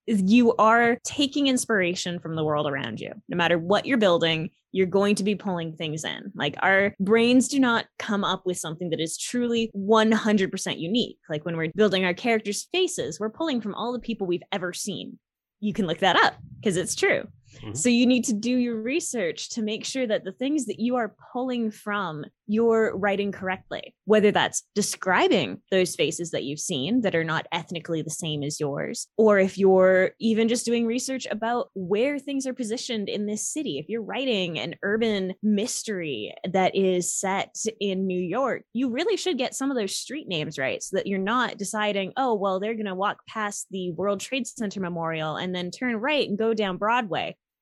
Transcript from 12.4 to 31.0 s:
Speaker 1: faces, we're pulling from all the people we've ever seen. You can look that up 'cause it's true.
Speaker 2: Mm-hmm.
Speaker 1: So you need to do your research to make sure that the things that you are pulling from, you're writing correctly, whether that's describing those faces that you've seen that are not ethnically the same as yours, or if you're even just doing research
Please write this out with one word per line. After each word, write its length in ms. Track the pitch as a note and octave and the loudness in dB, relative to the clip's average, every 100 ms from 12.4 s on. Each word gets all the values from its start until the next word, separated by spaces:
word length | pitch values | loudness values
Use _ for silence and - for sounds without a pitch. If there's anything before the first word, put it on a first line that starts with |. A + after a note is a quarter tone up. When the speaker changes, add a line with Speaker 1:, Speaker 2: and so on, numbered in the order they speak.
| G#3+ G3+ - | 0 -6 -2
Speaker 1:
faces, 480 | F4+ F#4 - C3+ E3 | 0 0 -2 -6 -6
we're 120 | G#3+ | -8
pulling 300 | - E4 B3 | -4 -2 -2
from 120 | G#3+ | -4
all 200 | - A3+ | -6 -6
the 60 | B3 | -6
people 280 | A#3 A3+ F#3+ | -6 -4 -2
we've 160 | E3+ - | -2 -4
ever 220 | G3+ F3+ | -6 -4
seen. 440 | E3+ - F3+ - - _ _ _ _ | -6 -8 -8 -10 -16 _ _ _ _
You 140 | G#3 | -4
can 140 | F#3+ F3+ | 0 0
look 120 | E3 | 2
that 180 | - - | 4 6
up 180 | A4 - - - | 4 2 -12 -4
'cause 140 | A3 E3+ | -2 0
it's 160 | D#3+ | -2
true. 340 | - G4 - - - _ - | 0 2 0 -2 -16 _ -16
Speaker 2:
Mm-hmm. 180 | - G#2 | -12 -2
Speaker 1:
So 120 | B3+ | 2
you 200 | A#3+ B3 | 4 6
need 160 | B3+ A#3+ | 4 2
to 80 | |
do 240 | G#3 A#3 B3+ | -2 0 0
your 240 | A#3+ A3+ | 0 -2
research 680 | A3 D#4 - A#3+ E3+ - - | -2 -4 -2 -2 -2 -4 -8
to 120 | - | -4
make 240 | G#3+ A3 - | -4 -4 -6
sure 220 | C4+ B3 | -4 0
that 160 | G#3 | -2
the 80 | F#3 | -4
things 340 | - C4 D4+ A3 | -6 -2 -2 -2
that 140 | - | -2
you 160 | A#3 B3 | -2 0
are 200 | G#3+ - - | -2 -6 -10
pulling 380 | B3 B3+ A#3+ A3 | -6 -4 -2 -2
from, 560 | G#3 G#3+ G#3 F3+ D#3 - _ - | -4 -6 -4 -4 -6 -12 _ -2
you're 500 | G#3+ A#3 A3+ A3 - | 2 4 4 2 0
writing 340 | G3+ G3 G3+ | 0 0 -2
correctly, 640 | F#3 F#3 F#3+ - - - _ - | -4 -6 -6 -8 -12 -12 _ 2
whether 260 | G#3+ G#3 | 6 6
that's 320 | F3+ C3 - - | 4 2 0 -6
describing 880 | - G3+ - F#3 F#3 F#4 A#3+ A2+ F2+ _ | -4 -2 -2 0 4 4 4 2 -4 _
those 260 | F#3+ F3+ - | 2 2 0
faces 360 | D3+ E3+ E3+ | -2 -2 -6
that 140 | C#3+ A2+ | -4 -4
you've 140 | D3+ | -6
seen 420 | - D3+ C#3+ B3 | -4 -4 0 0
that 120 | G#3 | 2
are 100 | E3+ | 0
not 220 | D#3+ D#3 - | 0 -2 -2
ethnically 500 | E3+ D#3+ E3+ D#3 E3 | -6 -6 -10 -4 -4
the 80 | D#3 | -4
same 320 | D#3 E3 D3+ | -6 -4 -4
as 180 | C#3+ D3+ | -4 -4
yours, 480 | D3 D3 D3 A#3 - - | -4 -2 -6 -6 -8 4
or 200 | A3 G3+ | 6 6
if 180 | F#3+ F#3 | 4 4
you're 580 | F#3+ F#3+ F#3 F#3 F#3 - | 6 8 8 6 4 0
even 280 | A3+ A3 A3+ | 0 2 2
just 180 | A#3+ A#3 | 0 0
doing 220 | A#3 A#3 | 0 0
research 400 | A#3+ | -2